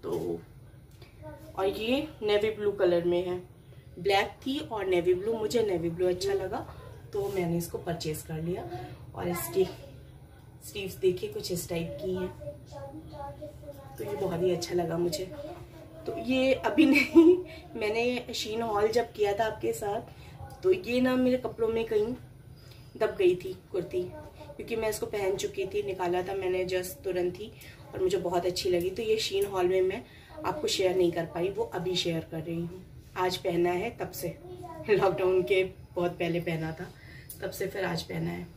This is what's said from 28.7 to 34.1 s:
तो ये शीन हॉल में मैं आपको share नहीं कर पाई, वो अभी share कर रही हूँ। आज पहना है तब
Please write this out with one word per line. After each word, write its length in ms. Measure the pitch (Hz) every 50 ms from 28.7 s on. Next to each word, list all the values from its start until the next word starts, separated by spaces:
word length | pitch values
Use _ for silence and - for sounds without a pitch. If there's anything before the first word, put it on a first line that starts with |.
| 180 175 170 190
तो 120 | 190 240
ये 160 | 233 214 220 214
शीन 280 | - - 190 196 202
हॉल 220 | 202 196 185 180 180
में 140 | 185 190
मैं 240 | 185 190 196 240 247 - - - - - - - -
आपको 220 | 151 - - - 214
share 280 | - - 190 185 175
नहीं 160 | 185 180 170
कर 140 | 170 175 160
पाई, 240 | 160 - 170 175 196
वो 140 | 196 208 233
अभी 320 | - - 180 170 180 185
share 320 | 170 - 175 165 160 160 -
कर 80 | 170 160
रही 220 | 151 170 170 165
हूँ। 240 | 170 170 180 - - - - - - - - -
आज 200 | 185 180 180 -
पहना 320 | - 190 175 170 175 175
है 280 | 175 180 202 240 240 -
तब 140 | 185 170